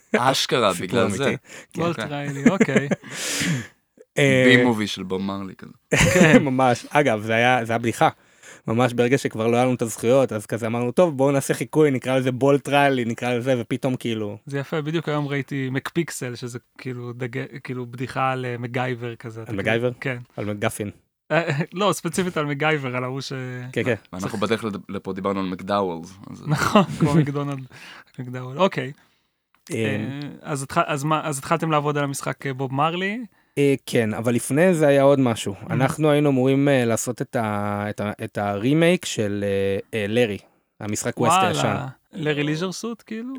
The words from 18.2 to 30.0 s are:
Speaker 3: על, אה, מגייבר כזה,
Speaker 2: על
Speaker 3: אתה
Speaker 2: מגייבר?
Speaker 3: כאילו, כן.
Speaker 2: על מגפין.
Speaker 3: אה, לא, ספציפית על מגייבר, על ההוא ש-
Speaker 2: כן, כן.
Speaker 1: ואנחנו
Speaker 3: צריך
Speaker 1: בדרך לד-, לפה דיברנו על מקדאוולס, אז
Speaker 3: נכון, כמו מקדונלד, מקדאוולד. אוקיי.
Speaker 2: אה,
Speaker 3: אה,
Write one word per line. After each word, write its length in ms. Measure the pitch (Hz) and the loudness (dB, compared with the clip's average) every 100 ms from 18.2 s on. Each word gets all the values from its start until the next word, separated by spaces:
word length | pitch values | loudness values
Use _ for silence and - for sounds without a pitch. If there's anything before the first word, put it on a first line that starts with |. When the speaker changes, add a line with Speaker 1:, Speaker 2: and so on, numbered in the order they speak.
| 131 | -2
Speaker 3:
על, 120 | 131 127 | -2 -4
אה, 120 | 120 | -6
מגייבר 580 | 120 123 127 120 120 117 | -6 -4 -4 -4 -8 -10
כזה, 240 | 117 110 | -14 -14
Speaker 2:
על 40 | |
Speaker 3:
אתה 80 | 113 | -8
Speaker 2:
מגייבר? 380 | 101 101 113 123 120 | -4 0 2 0 -2
Speaker 3:
כאילו, 0 | |
כן. 400 | 139 123 123 - | -6 -8 -10 -8
Speaker 2:
על 20 | 104 | -6
מגפין. 360 | 104 110 - 104 - _ _ - | -2 -2 -2 -8 -10 _ _ -2
Speaker 3:
אה, 160 | 151 170 143 165 | 0 0 -2 -4
לא, 200 | 170 202 | 0 0
ספציפית 440 | - 170 156 180 170 | 0 -4 -2 -2 -2
על 80 | 147 | -2
מגייבר, 500 | 143 151 156 135 127 | 0 0 0 -2 -4
על 80 | |
ההוא 160 | 127 135 | -4 -6
ש- 120 | 131 135 127 127 127 | -8 -8 -8 -10 -6
Speaker 2:
כן, 120 | 120 | -2
כן. 100 | 120 110 - | 0 -2 -4
Speaker 1:
ואנחנו 160 | 90 98 | -8 -6
Speaker 3:
צריך 120 | 107 | -2
Speaker 1:
בדרך 220 | 101 107 | 0 0
לד-, 120 | 110 98 - | -2 -8 -8
לפה 240 | 98 - | -10 -6
דיברנו 280 | 95 98 98 | -4 -2 -2
על 60 | 95 | -4
מקדאוולס, 640 | 90 95 101 95 82 87 95 - | -6 -2 0 0 -4 -10 -16 -18
אז 120 | 98 95 | -10 -2
Speaker 3:
נכון, 380 | 151 - 208 175 - | 0 4 4 4 2
כמו 160 | 151 | 4
מקדונלד, 520 | 156 143 143 143 139 131 - - - - - | 4 2 0 -6 -8 -12 -18 -20 -20 -20 -14
מקדאוולד. 380 | 127 127 127 139 | -10 -10 -8 0
אוקיי. 340 | 190 - 131 147 _ _ _ _ _ _ - | 0 0 -6 -10 _ _ _ _ _ _ -8
Speaker 2:
אה, 40 | 120 | -2
Speaker 3:
אה, 440 | 110 107 | -2 -2